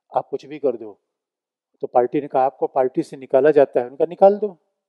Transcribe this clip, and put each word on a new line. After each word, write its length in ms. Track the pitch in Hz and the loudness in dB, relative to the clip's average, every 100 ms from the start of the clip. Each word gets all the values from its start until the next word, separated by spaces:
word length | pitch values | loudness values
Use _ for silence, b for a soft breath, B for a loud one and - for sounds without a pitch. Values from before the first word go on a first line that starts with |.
| _ 135 | _ -8
आप 120 | - | -8
कुछ 160 | 139 135 | -10 -12
भी 140 | 151 | -8
कर 180 | 135 117 | -6 -6
दो।" 220 | 110 95 _ _ _ _ _ _ _ _ | -10 -18 _ _ _ _ _ _ _ _
तो 60 | 139 | -4
पार्टी 340 | 123 123 151 | 0 0 -2
ने 60 | 143 | -4
कहा, 180 | 135 131 | -2 -2
"आपको 220 | - 160 | -2 -6
पार्टी 360 | 139 127 165 | -2 -2 -4
से 140 | 151 143 | -8 -10
निकाला 340 | 131 131 151 | -2 2 4
जाता 280 | 147 135 143 | 4 4 0
है।" 100 | 123 | -4
उनका, 160 | 135 160 | -4 -6
"निकाल 320 | 175 196 208 | 4 4 4
दो।" 100 | 208 165 _ _ | -4 -10 _ _